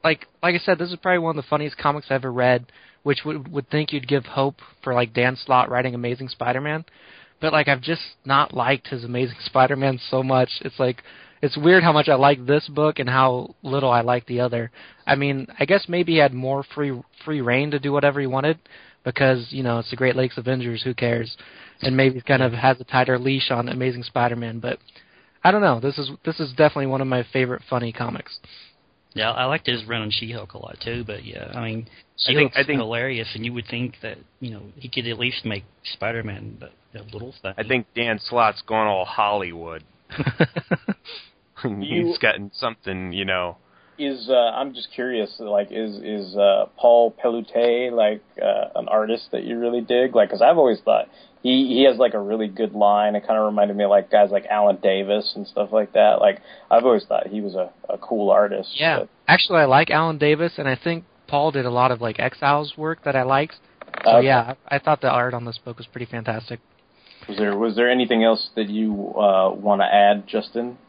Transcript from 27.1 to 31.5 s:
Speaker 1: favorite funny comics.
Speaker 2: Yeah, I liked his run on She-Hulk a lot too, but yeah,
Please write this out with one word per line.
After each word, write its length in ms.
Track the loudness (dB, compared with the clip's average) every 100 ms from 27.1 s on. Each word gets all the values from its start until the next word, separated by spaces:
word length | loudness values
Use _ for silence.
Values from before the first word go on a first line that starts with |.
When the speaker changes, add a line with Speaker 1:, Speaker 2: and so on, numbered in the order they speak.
| -2 -2
Speaker 1:
favorite 300 | -2 -2 -4 -4
funny 240 | -4 -4
comics. 460 | -6 -8 -8 -14 -20 -20 -20 -20 _ _ _ _
Speaker 2:
Yeah, 180 | -4 -4
I 140 | -2
liked 220 | -2 -2 -4
his 180 | -6
run 160 | -6 -6
on 100 | -6
She-Hulk 440 | -6 -8 -12 -14
a 40 | -18
lot 200 | -18 -14
too, 220 | -10 -8 -10
but 160 | -12 -14
yeah, 240 | -14 -12